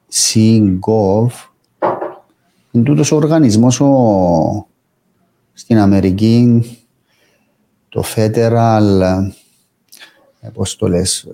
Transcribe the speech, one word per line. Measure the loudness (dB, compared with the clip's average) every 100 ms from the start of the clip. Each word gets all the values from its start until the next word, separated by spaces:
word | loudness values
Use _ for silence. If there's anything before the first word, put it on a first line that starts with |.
| _
C | -6 -2 0 2 2 2 -2 -2
Gov, | -2 0 0 -2 -6 -20 _ _ _ -6 -6 -12 -16 _ _ _ _ _
είναι | -2
τούτος | 0 0 0
ο | 0
οργανισμός, | 0 2 2 2 2 2
ο, | 0 2 2 2 0 0 -2 -6 -12 _ _ _ _ _ _ _ _
στην | -20 -2 0
Αμερική, | 2 2 0 0 2 2 4 2 -2 -10 _ _ _ _ _ _ _ _ _ _ _
το | -6 -4 -2
Federal, | -2 0 0 2 2 2 2 2 0 -2 -4 -10 _ _ _ _ _ -20 -20 _ _ _
ε, | -20
πώς | -10 -8 -4
το | -2
λες, | -2 -4 -6 -8